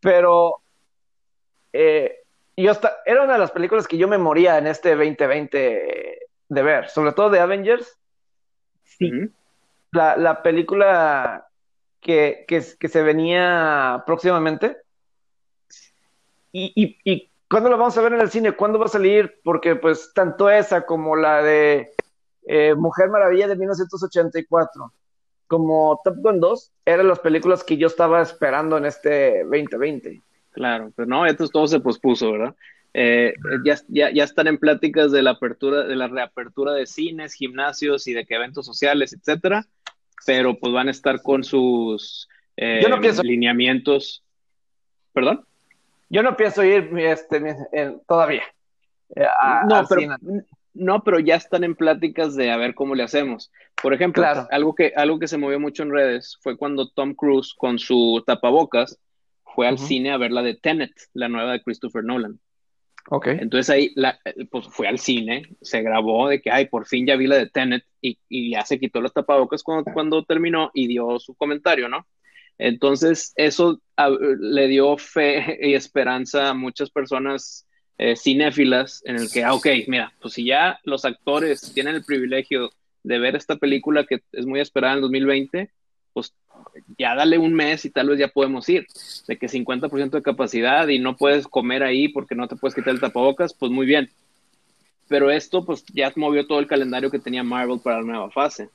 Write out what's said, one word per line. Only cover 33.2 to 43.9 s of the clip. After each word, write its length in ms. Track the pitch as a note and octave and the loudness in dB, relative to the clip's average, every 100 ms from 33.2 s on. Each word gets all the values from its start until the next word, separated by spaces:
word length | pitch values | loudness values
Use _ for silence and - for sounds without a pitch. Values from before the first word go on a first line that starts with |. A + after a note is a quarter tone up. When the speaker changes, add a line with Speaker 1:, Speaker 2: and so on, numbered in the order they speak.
| A#2+ - - C3+ C3 | 2 -2 -6 -2 0
Speaker 2:
ya, 100 | D3 _ | -2 _
ya, 200 | C#3+ C#3+ | 0 2
ya 140 | D3 | 2
están 240 | C#3+ - D#3 | 0 2 0
en 100 | D3+ | 2
pláticas 540 | D3+ D3 D#3 D3 D3 | 2 2 0 2 4
de 100 | C#3 | 4
la 100 | C3 | 2
apertura, 520 | A#2+ B2 A2+ C#3 C#3+ | 0 -4 -4 -2 -2
de 140 | G#2+ C3 | -2 -4
la 100 | B2+ | -6
reapertura 640 | B2+ B2 - A#2+ - C#3 | -6 -8 -10 -14 -6 -4
de 140 | C#3+ B2+ | -4 -6
cines, 480 | - E3 E3 D3+ | -6 -8 -8 -16
gimnasios 760 | - C3 B2+ C#3+ C#3+ D3 C#3 - | -10 -10 -6 -6 -4 -4 -4 -4
y 60 | |
de 120 | A#2+ G#2 | -8 -6
que 100 | A2+ | -6
eventos 300 | B2 C#3+ B2+ | -6 -10 -14
sociales, 460 | A2+ C#3+ C#3+ C3+ | -4 0 0 -2
etcétera, 560 | - - D#3 F#3+ G#3 A3 _ - _ _ - - | -6 -6 -2 -2 -2 -6 _ -20 _ _ -12 -2
pero, 320 | C3 B2+ A#2 | 0 2 0
pues, 140 | B2 | -2
van 160 | B2 C3 | -2 -2
a 40 | |
estar 300 | C3+ C3+ B2+ | -2 -2 -2
con 220 | - C3+ | 0 -2
sus, 840 | C3 C#3 B2+ A#2+ A2+ G#2+ - - - _ _ - | 0 0 2 0 -2 -6 -8 -18 -20 _ _ -8
eh, 240 | A#2 A2+ | -4 2
Speaker 1:
Yo 60 | G#2+ | 2
no 140 | - | 4
pienso 200 | A3+ G#3 | 2 0
Speaker 2:
lineamientos. 1000 | B2+ A#2+ A#2+ A#2+ B2 C3 C3+ | 0 0 2 2 0 0 0